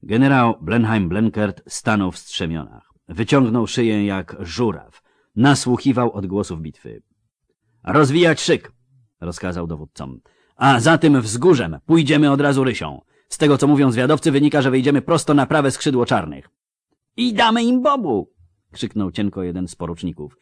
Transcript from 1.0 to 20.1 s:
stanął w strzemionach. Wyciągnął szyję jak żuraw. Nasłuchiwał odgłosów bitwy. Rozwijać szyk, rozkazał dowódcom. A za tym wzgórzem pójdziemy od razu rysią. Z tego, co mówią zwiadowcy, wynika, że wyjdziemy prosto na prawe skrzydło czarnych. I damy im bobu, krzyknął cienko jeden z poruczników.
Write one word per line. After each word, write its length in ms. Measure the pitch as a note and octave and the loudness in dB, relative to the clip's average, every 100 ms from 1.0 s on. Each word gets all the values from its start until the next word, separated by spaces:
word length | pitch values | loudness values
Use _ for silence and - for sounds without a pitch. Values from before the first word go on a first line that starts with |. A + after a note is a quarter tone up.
| F2+ F#2 A2+ G#2 G#2 F#2 - | -2 0 -2 -2 -4 -4 -14
stanął 440 | - - G#2+ F#2 | -8 -2 -2 -2
w 60 | E2 | -6
strzemionach. 760 | - - F2 D#2+ A#1+ A1 _ _ _ | -12 -8 -6 -6 -10 -18 _ _ _
Wyciągnął 580 | E2 A2 C#3+ B2+ A#2 A2 | -8 0 2 2 0 -2
szyję 380 | - A#2 G#2+ G2+ | -2 0 0 -2
jak 300 | F#2+ F2 - | -4 -8 -14
żuraw. 640 | F#2 E2 A#2+ D#2+ - _ _ _ _ - | -12 -4 -4 -4 -14 _ _ _ _ 2
Nasłuchiwał 760 | C3 C3+ - B2 - B2 A#2+ | 4 4 2 0 0 0 0
odgłosów 500 | - F#2+ G2 G2+ E2 | -4 -6 -4 -4 -8
bitwy. 400 | D#2 C#2+ - G#1+ _ _ _ _ _ _ _ _ | -12 -14 -20 -20 _ _ _ _ _ _ _ _
Rozwijać 580 | - C3+ D3 D3+ F3 D#3 | -2 2 2 4 2 2
szyk, 300 | - D3 - _ _ _ _ _ | 0 -2 -2 _ _ _ _ _
rozkazał 460 | E2+ F2 F#2 F2 E2+ | -12 -10 -8 -8 -8
dowódcom. 520 | D#2+ D2 - C#2 C2 _ _ _ _ | -10 -14 -16 -16 -16 _ _ _ _
A 240 | B2+ C3 | 2 4
za 180 | B2+ D#3+ | 4 4
tym 240 | D#3+ C#3+ | 4 2
wzgórzem 560 | A2 A2 E3+ D3+ F2+ D2+ - | 0 0 2 2 0 -8 0
pójdziemy 460 | E3 C#3 D3+ D3 | 2 2 2 2
od 100 | C#3 | 2
razu 220 | C#3+ C3+ | 2 2
rysią. 380 | C3 A2 D#2 C#2 _ _ _ | 0 -2 -8 -12 _ _ _
Z 80 | - | -2
tego, 200 | D3+ C#3 | 2 4
co 100 | C#3 | 4
mówią 240 | C#3+ C#3 | 4 4
zwiadowcy, 400 | A2+ B2+ D3+ - | 2 0 2 2
wynika, 300 | C#3 D3 D3+ | 2 2 2
że 100 | C3 | 2
wyjdziemy 300 | B2+ C3 C#3+ | 2 2 0
prosto 320 | - E3 - | 0 -2 2
na 120 | D3 C3 | 2 2
prawe 260 | D3+ C#3 | 2 0
skrzydło 340 | C3 - B2+ A#2+ | -2 -2 0 0
czarnych. 440 | A#2+ D#2+ C#2 - _ _ _ _ _ _ - | 0 -2 -14 -20 _ _ _ _ _ _ -6
I 180 | B3 | -4
damy 300 | G#3+ A#3 A3+ | 2 2 2
im 180 | A#3 B3+ | 0 2
bobu, 480 | C4+ C#4+ F#3+ G#2+ - _ _ _ _ | 2 0 -2 -4 -4 _ _ _ _
krzyknął 400 | - A2+ - F#2+ | -10 -8 -4 -6
cienko 320 | E2+ G#2 G2 | -4 -4 -4
jeden 240 | F2+ F2 F2+ | -8 -6 -8
z 80 | - | -8
poruczników. 640 | E2+ E2 F2 | -10 -8 -10